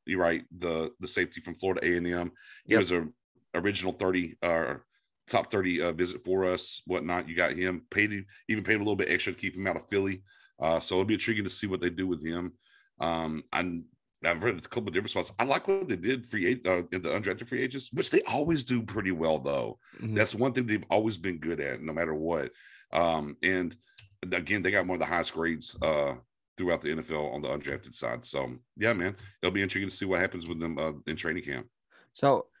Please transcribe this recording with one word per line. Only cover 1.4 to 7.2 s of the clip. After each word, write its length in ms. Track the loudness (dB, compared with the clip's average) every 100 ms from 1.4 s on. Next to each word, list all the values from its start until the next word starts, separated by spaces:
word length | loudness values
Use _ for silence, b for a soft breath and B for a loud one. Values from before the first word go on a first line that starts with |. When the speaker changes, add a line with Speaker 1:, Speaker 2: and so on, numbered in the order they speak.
Speaker 1:
from 140 | -12 -4
Florida 300 | 0 2 2
A 100 | 2
and 120 | 2
M. 240 | 0 -2 B B B 2
He 80 |
Speaker 2:
Yep. 60 | 4
Speaker 1:
was 120 | 4
a 160 | 2 0 -8 _ _ _
original 400 | 0 0 0 -2
thirty, 440 | 0 2 2 0 -2
uh, 340 | 2 2 0 -4 -10 _ _ _ 0
top 220 | 0 2
thirty, 320 | 2 2 2
uh, 100 | 0
visit 320 | 2 0 -2
for 220 | 0 2 4
us, 360 | 2 -2 -8 -2
whatnot. 420 | -2 0 -2